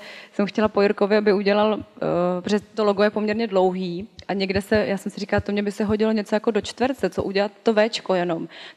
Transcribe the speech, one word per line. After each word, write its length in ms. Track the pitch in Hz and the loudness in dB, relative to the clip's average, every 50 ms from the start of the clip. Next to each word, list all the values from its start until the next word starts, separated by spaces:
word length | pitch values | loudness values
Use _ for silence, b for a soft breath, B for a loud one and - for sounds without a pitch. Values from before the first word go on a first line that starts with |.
| B B B B B B B | B B B B B B B
jsem 120 | - 202 | -4 -4
chtěla 220 | 196 - - 214 214 | -2 0 0 0 0
po 140 | - 208 | 2 2
Jirkovi, 360 | 202 202 214 - 202 190 208 214 | 2 2 2 2 0 2 2 2
aby 160 | 214 214 196 | 4 2 2
udělal, 460 | 202 202 196 202 208 208 214 214 202 | 2 2 2 2 4 4 2 2 -2
eh, 600 | - - - - - 156 156 170 175 180 180 180 | -4 -10 -10 -6 -4 -2 0 0 0 0 -2 -2
protože 180 | 175 196 202 208 | -2 -2 -2 -2
to 240 | 196 - - 220 214 | -2 -4 -4 -2 0
logo 200 | 208 202 185 208 | 0 2 2 2
je 60 | 208 | 2
poměrně 380 | 208 214 208 208 208 220 233 220 | 2 0 -2 -2 -2 -2 -2 0
dlouhý 600 | 190 190 180 185 180 185 190 180 175 170 202 - _ - - - | 2 2 2 2 2 0 -4 -4 -6 -6 -8 -12 _ -14 -8 -6
a 60 | 185 | -4
někde 280 | 196 190 190 196 196 | -2 -2 -2 -2 -2
se, 240 | 196 - 220 214 202 | 0 2 2 2 2
já 120 | - 196 190 | 2 -2 -4
jsem 140 | - 202 | -4 -8
si 80 | - - | -8 -8
říkala, 220 | 202 - - 202 | -4 -2 -2 -2
to 100 | 202 - | 0 0
mě 120 | 202 202 208 | -2 -2 -2
by 80 | 202 | -2
se 120 | 196 - 226 | -2 -2 -2
hodilo 280 | 196 220 208 220 220 | 0 0 2 2 2
něco 240 | 220 220 202 - 214 | 2 0 0 0 -2
jako 160 | 208 214 240 | -2 0 0
do 100 | 220 208 | 0 0
čtverce, 480 | 202 - - - 226 262 269 - - 185 | -2 -4 -4 -2 -2 -2 0 -2 -4 -2
co 140 | - - - | -2 -2 -4
udělat 280 | - 190 196 202 208 - - - | -2 0 0 0 -2 -4 -2 0
to 100 | - 226 | 2 4
Včko 420 | 208 214 226 220 - - - 190 | 4 4 2 0 -2 -2 0 0
jenom. 320 | 180 175 175 165 165 - 165 B B B B B | 2 2 0 -2 -2 -4 -8 B B B B B